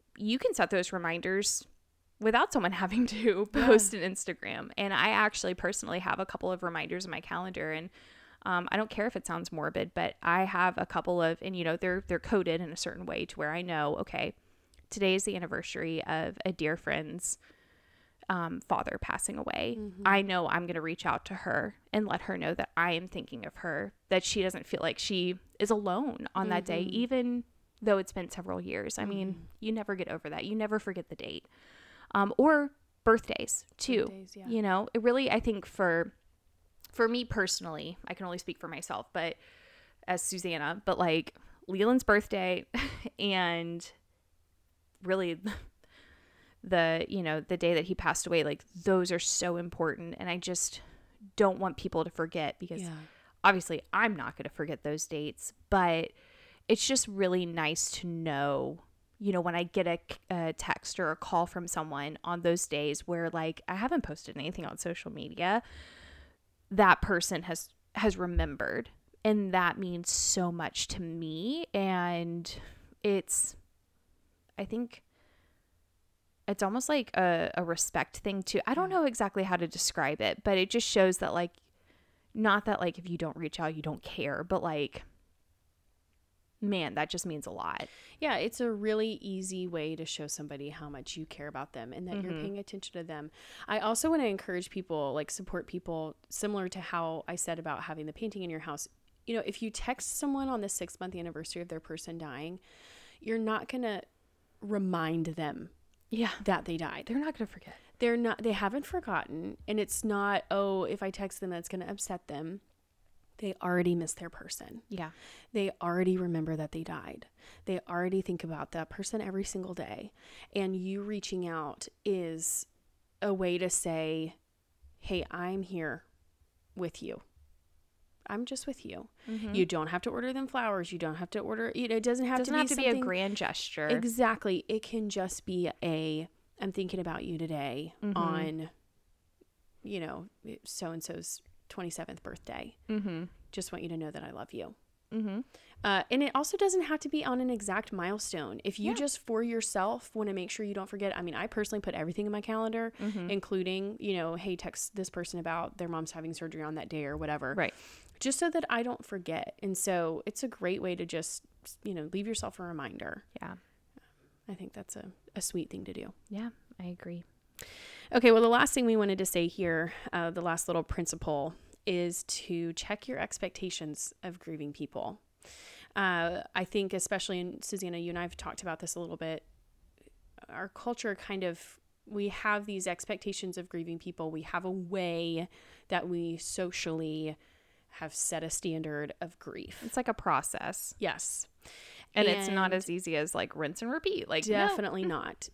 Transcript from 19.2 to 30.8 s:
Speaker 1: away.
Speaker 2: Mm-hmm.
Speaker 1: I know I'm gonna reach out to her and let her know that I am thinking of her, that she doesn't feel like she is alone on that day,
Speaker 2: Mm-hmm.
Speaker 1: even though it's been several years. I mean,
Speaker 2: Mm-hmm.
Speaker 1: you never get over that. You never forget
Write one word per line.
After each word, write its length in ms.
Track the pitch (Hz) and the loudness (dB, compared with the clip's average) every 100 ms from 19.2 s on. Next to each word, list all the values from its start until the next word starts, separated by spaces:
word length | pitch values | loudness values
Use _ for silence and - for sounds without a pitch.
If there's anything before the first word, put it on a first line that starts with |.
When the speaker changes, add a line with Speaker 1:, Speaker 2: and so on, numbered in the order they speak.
| - - | -2 -4
Speaker 1:
away. 380 | - - 85 233 | -2 0 0 -2
Speaker 2:
Mm-hmm. 240 | 208 185 196 | -6 0 6
Speaker 1:
I 160 | 196 | 6
know 260 | 196 185 165 | 6 2 2
I'm 180 | 170 175 | 0 0
gonna 140 | 170 | -4
reach 240 | 160 160 165 | -4 -2 0
out 180 | - - | -2 -2
to 80 | |
her 420 | 190 - - 165 - _ | -6 0 0 0 -4 _
and 140 | 208 208 | 0 2
let 160 | 180 | 0
her 140 | - 185 | -2 -2
know 160 | 156 | 0
that 160 | 175 - - | 0 -2 2
I 160 | 170 | 2
am 140 | 165 185 | 0 -4
thinking 360 | 185 - 123 - | -10 -10 -10 -12
of 100 | - | -8
her, 360 | 175 156 202 - _ | -4 -4 -4 -10 _
that 160 | 190 | 2
she 180 | - - | 4 2
doesn't 240 | 185 190 - | 0 -2 -4
feel 140 | - | -2
like 160 | 131 - | 0 0
she 400 | - 190 180 180 - - | 0 2 2 -2 -8 -2
is 120 | 208 | 2
alone 580 | 220 202 180 277 - - | 4 2 0 0 -4 -4
on 140 | - 190 | -2 2
that 140 | 180 | 2
day, 160 | 180 170 | 2 0
Speaker 2:
Mm-hmm. 100 | 185 | 0
Speaker 1:
even 500 | 202 240 262 247 240 - _ _ _ | 0 2 2 2 0 -4 _ _ _
though 180 | 214 196 | 4 4
it's 140 | 190 | 4
been 180 | - 175 | -4 -6
several 300 | - 180 180 | -6 -4 -4
years. 360 | 180 95 101 - | -4 -4 -4 -4
I 60 | |
mean, 280 | 202 196 190 | -2 -2 -2
Speaker 2:
Mm-hmm. 80 | 175 170 - | -4 -10 -8
Speaker 1:
you 120 | 214 | -4
never 220 | 226 208 196 | -2 -2 -4
get 120 | 180 | -4
over 220 | 185 151 | -6 -6
that. 140 | 156 | -6
You 100 | - | -2
never 240 | 214 214 | -2 0
forget 300 | 214 | 0